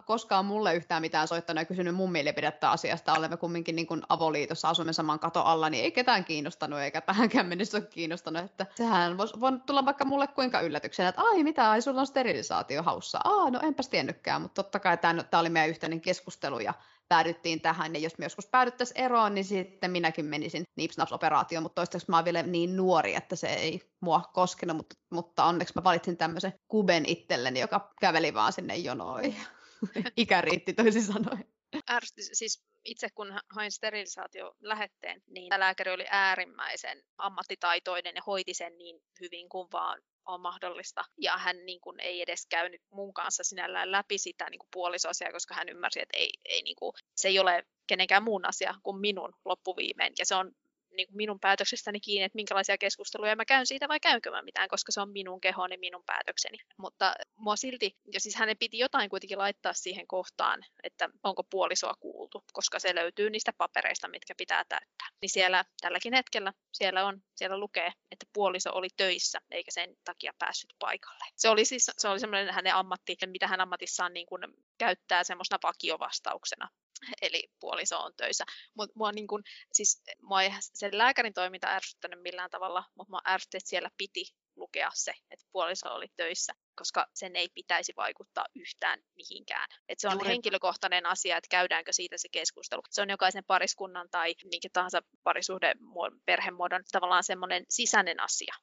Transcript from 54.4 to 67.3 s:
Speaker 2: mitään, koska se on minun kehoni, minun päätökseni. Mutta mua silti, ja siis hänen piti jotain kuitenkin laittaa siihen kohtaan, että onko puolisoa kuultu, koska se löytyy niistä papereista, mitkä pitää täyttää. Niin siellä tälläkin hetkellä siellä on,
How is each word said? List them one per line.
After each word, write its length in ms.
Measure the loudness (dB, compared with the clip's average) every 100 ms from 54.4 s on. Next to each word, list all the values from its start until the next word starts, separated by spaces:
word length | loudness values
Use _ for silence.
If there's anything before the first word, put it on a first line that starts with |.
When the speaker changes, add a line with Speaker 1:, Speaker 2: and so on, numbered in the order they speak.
Speaker 2:
mitään, 280 | -6 -4 -2
koska 220 | -2 -4
se 100 | -4
on 80 | -4
minun 320 | -6 -8 -2
kehoni, 360 | -2 0 -4 -4
minun 260 | -8 -8 -4
päätökseni. 520 | -4 -4 -6 -6 -10 -20 -14
Mutta 360 | -14 0 0 0 -8 _
mua 200 | -2 -2
silti, 420 | -2 -4 -4 -4 -10
ja 60 | -6
siis 160 | -6 0
hänen 220 | 0 0
piti 200 | -4 0
jotain 320 | 0 2 0
kuitenkin 280 | -4 -6 -2
laittaa 360 | -2 -2 -4
siihen 340 | -4 -6 -8 -6
kohtaan, 580 | -6 -4 -2 0 0 -6 _
että 260 | -12 -4 -4 -2
onko 200 | -2 -2
puolisoa 500 | -2 0 2 0 -2 -6
kuultu, 440 | -10 -14 -14 -14 -14
koska 260 | -4 -2 0
se 160 | 0 2
löytyy 340 | 0 0 -2
niistä 240 | 0 -2 -2
papereista, 500 | -2 0 0 -2 -6
mitkä 280 | -12 -14 -12
pitää 280 | -2 -2 0
täyttää. 380 | -6 -8 -14 -16 -10
Niin 80 | -2
siellä 360 | 2 4 4 0 -6
tälläkin 320 | -6 -4 0
hetkellä 400 | 0 0 -2 -4 -8 _
siellä 340 | -2 0 2 0
on, 160 | -2 _